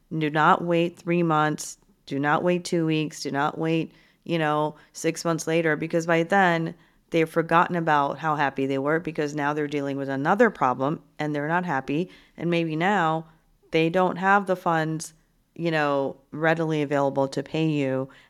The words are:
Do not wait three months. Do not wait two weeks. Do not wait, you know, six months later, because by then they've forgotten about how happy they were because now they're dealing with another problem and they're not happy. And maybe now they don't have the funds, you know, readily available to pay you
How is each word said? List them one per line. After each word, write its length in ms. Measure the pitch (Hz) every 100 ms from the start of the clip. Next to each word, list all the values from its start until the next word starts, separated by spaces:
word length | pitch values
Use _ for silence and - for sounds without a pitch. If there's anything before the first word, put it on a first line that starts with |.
| - 160
Do 140 | 151
not 340 | 156 156 190
wait 340 | 170 170 175 175
three 260 | 175 175
months. 560 | 170 151 151 151 - - _ _ -
Do 140 | 139
not 240 | 147 151
wait 200 | 180 180
two 220 | 175 175 160
weeks. 380 | 156 156 -
Do 80 | 147
not 260 | 139 151 151
wait, 340 | 160 165 151 - _ _
you 140 | - 165
know, 380 | 151 151 151 151 -
six 320 | - 160 156 170
months 220 | 160 160
later, 280 | 165 165 151
because 300 | 160 170 165
by 160 | 165
then 540 | 165 202 185 165 165 - _ _ _
they've 200 | 165 160
forgotten 460 | 170 165 170 - 175
about 420 | 165 147 143 139
how 180 | 156 147
happy 300 | 143 139 135
they 120 | 135
were 220 | 139 160
because 360 | 175 160 147 151
now 180 | 143
they're 140 | 151 147
dealing 300 | 147 139 139
with 120 | 139
another 400 | 135 151 202 233
problem 520 | - 135 127 135 165 _ -
and 160 | 151
they're 140 | 147 147
not 180 | 170 180
happy. 440 | 135 135 147 180 - _ -
And 140 | 170
maybe 260 | 170 165 156
now 500 | 180 208 160 160 160 _ _ _ -
they 180 | 160 165
don't 280 | 180 185 170
have 300 | 190 202 185
the 80 | 185
funds, 580 | 180 160 156 160 - - _ _ _
you 180 | - 170
know, 460 | 160 147 139 135 - _
readily 500 | 147 160 165 160 156
available 460 | 143 143 139 135 135
to 140 | 143
pay 240 | 139 156 160
you 420 | 147 135 131 135 -